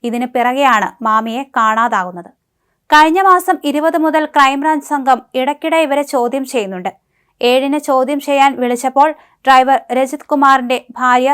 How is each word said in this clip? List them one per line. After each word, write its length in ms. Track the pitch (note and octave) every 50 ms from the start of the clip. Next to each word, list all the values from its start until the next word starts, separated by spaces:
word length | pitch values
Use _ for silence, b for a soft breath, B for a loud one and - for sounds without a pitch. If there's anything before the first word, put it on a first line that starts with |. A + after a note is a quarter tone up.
| -
ഇതിന് 240 | A#3+ A3+ A#3+ B3 A#3+
പിറകെയാണ് 600 | B3 B3 A#3+ B3 B3 C4+ C#4+ C4 A#3+ G#3+ G3+ - - _
മാമിയെ 420 | A#3 A3 G#3+ A3 A3 A3+ A3 B3 C4+ C4
കാണാതാകുന്നത്. 800 | _ B3 A3+ A3 A3 A3+ A3+ A#3+ A3 G3+ F#3 F3+ F3+ F3 F3 - _ _ _ _ _ _ _ _ _ _ _ _
കഴിഞ്ഞ 300 | - D4+ D#4 D#4+ D#4+ F#4
മാസം 340 | F#4+ G4 F#4 F4+ F#4 F#4+ F#4 - -
ഇരുപത് 340 | D4 C4+ D4 D4+ E4 E4+ E4+
മുതൽ 260 | D#4 D#4+ D4+ D#4+ D#4
ക്രൈംബ്രാഞ്ച് 600 | D4+ - D4 C#4 C4+ C4+ C#4 C#4 D#4 D#4 D4+ C#4+ -
സംഘം 320 | D4+ C#4+ C4 C4 C4 A#3+ - _ _
ഇടയ്ക്കിടെ 440 | B3+ B3+ C4 D4 C#4+ - D#4+ D4+ D#4+
ഇവരെ 260 | D#4+ C#4 C#4 C#4+ D4
ചോദ്യം 400 | C#4+ - C4 A#3+ A#3+ B3 C#4 C4+
ചെയ്യുന്നുണ്ട്. 460 | C4 - B3+ G#3 F#3+ F#3+ F3+ F3+ G3 - _ _ _ _ _ _ _ _ _
ഏഴിന് 380 | - A#3+ B3 C4 C4+ C#4 C#4 D4+
ചോദ്യം 400 | C#4+ - C#4 C4 C4 B3 D4 C#4+
ചെയ്യാൻ 320 | C#4 - C#4+ C#4 C4+ C#4 C4+
വിളിച്ചപ്പോൾ 540 | B3 B3 A#3+ B3 A#3+ - C4 B3+ C#4 C#4 D#4 D4+ b b b b b _
ഡ്രൈവർ 340 | C4 C4+ C4 C4 B3+ C4+ B3 - _ A#3+
രജിത് 360 | B3+ C4 C4 C#4 D4 - _
കുമാറിന്റെ 480 | D4 C#4+ C#4 C4+ C4+ C4+ B3+ A#3+ C4 - - _
ഭാര്യ 400 | - - B3 B3+ B3 B3 B3+ C4